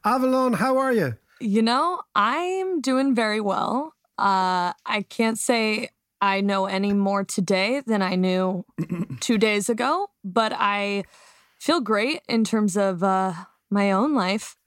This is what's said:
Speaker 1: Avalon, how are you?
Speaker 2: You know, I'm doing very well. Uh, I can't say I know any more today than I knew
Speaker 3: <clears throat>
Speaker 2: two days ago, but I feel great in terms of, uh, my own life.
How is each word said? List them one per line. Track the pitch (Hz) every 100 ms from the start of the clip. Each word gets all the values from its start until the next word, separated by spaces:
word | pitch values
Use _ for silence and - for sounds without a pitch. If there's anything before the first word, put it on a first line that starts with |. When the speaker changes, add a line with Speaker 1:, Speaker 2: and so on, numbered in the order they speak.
Speaker 1:
Avalon, | - 254 262 262 254
how | 196 262 262
are | 262
you? | 233 143 110 _ _
Speaker 2:
You | 226 208
know, | 226 247 339 370 - -
I'm | 208 285 359 381 381 349
doing | 262 262 277
very | 240 220 214
well. | 202 175 - 233 311 _ _ -
Uh, | 196 190 185 180 175 - -
I | 214 190
can't | - 226 220
say | - 240 220 214 - _ _ _
I | 202 196
know | 202 196 190
any | 190 202
more | 202 196 196 196
today | - 175 190 196 277 247
than | 214
I | 185 185
knew | 185 185 185 185 - -
Speaker 3:
<clears throat> | 160 175 - 131
Speaker 2:
two | - 220
days | 214 208 202
ago, | 220 247 339 403 _
but | 196 185 220 -
I | 202 202 202 202 190 - - _ _ _
feel | - 339
great | 220 214 233 302 -
in | 226 220
terms | 226 208 185
of, | 196 180
uh, | 196 190 190 170 185 _ _
my | 202 202
own | 190 277
life. | 277 185 208 - -